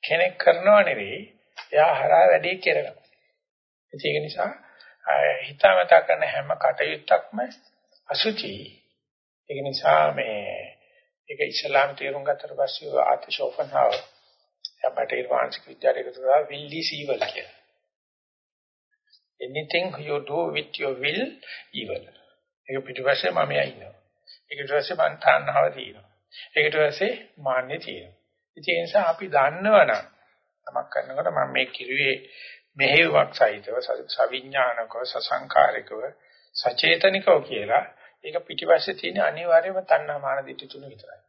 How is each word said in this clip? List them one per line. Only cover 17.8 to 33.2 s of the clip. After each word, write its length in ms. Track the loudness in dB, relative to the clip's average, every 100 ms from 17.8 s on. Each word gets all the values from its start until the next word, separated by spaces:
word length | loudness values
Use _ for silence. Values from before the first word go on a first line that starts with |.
| _ _ _ _ _ _ _ _ _ _ _ _ _ _ _ _
Anything 460 | -10 -8 -4 -4 -4 -8
you 200 | -6 -6
do 200 | -4 -4 -4
with 260 | -4 -8
your 200 | -8 -6
will, 280 | -4 -4 -4 -6 -10 -18 -18 -16
evil. 340 | -14 -10 -10 -12 _ _ _ _ _ _
ඒක 180 | -10 -8
පිටිපස්සේ 460 | -6 -2 0 0
මමයා 320 | 0 0 0
ඉන්නවා. 320 | -2 -6 -20 -20 _ _ _ -20
ඒක 160 | _ -14
ඊට 120 | -2
පස්සේ 260 | -2 -2 0
මං 200 | 0 2
තණ්හාව 480 | 2 2 2 0 0
තියෙනවා. 380 | -2 -14 -16 _ _ _ -20 -4
ඒක 160 | 0 2
ඊට 120 | 2
පස්සේ 360 | 0 0 -4 -4 -10 _
මාන්නේ 440 | -2 -2 -2 -8
තියෙනවා. 360 | -10 -14 -16 _ _ _ _ -14
ඉතින් 160 | -4
ඒ 80 | -2
නිසා 240 | 2 2 2
අපි 180 | 0 0
දන්නවනම් 800 | 2 2 2 4 6 6 2 -4 _ _ _ _ _ -8
තමක් 200 | -8 -4
කරනකොට 400 | -6 -6 -4 -2
මම 220 | -2 -2
මේ 140 | -2 -4
කිරුවේ 500 | -6 -8 -2 -2 -2 -8 -20 -20 -20 _
මෙහෙයුමක් 600 | -2 2 4 4 4